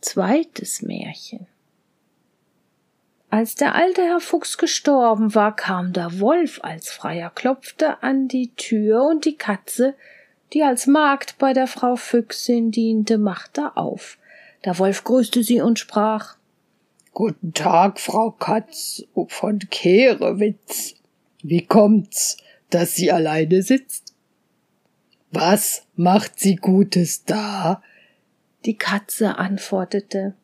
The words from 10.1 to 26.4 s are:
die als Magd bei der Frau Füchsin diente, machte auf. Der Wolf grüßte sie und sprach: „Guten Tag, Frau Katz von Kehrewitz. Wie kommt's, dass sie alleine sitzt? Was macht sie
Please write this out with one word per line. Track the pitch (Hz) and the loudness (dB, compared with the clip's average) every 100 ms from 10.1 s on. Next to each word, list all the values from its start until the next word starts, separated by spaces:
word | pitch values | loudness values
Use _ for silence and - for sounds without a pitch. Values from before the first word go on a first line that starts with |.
| - _ _ _ | -20 _ _ _
die | 302 | 0
als | 294 254 254 | 0 2 4
Magd | 294 302 277 - - | 4 4 0 -4 -2
bei | 269 | 0
der | 262 254 | 2 0
Frau | - 247 | -2 -2
Füchsin | 247 - 240 233 - - 240 226 | -2 0 -2 -2 -8 -2 0 0
diente, | 220 226 220 214 220 | 0 0 0 2 2
machte | 208 175 - - - - | 0 -4 -10 -6 -4 -4
auf. | - - - - _ - - _ | -6 -8 -14 -20 _ -20 -20 _
Der | - 175 | -6 0
Wolf | 190 196 | 0 0
grüßte | - 254 233 247 | 2 2 2 0
sie | 214 240 | 2 2
und | 233 226 | 4 0
sprach: | - 214 214 214 - - _ _ _ _ _ _ _ | 0 0 0 -2 -8 -20 _ _ _ _ _ _ _
„Guten | - 220 156 170 | -4 -4 -4 -8
Tag, | - 185 170 196 190 | -4 2 4 4 2
Frau | - 208 220 | -4 -2 -2
Katz | - - 214 220 - - - - - - | -4 -2 -2 -4 -12 -12 -12 -8 -6 -6
von | - - 208 | -4 -4 -4
Kehrewitz. | 190 - 175 190 254 - 180 180 208 202 - - - - _ _ _ _ | -4 -2 4 6 6 4 -2 0 0 -2 -10 -10 -10 -14 _ _ _ _
Wie | 143 170 - | -2 -2 4
kommt's, | 226 208 214 - - - - _ _ _ | 6 8 6 2 -4 -4 -6 _ _ _
dass | 175 170 | 0 0
sie | - 180 | 0 2
alleine | 175 156 156 156 185 | 2 2 0 4 2
sitzt? | 190 262 - - - _ _ _ _ _ _ _ _ _ _ _ _ | 4 0 0 -16 -16 _ _ _ _ _ _ _ _ _ _ _ _
Was | 165 160 208 - - _ - | -2 2 2 0 -6 _ 0
macht | 175 202 - | 4 4 0
sie | - | -2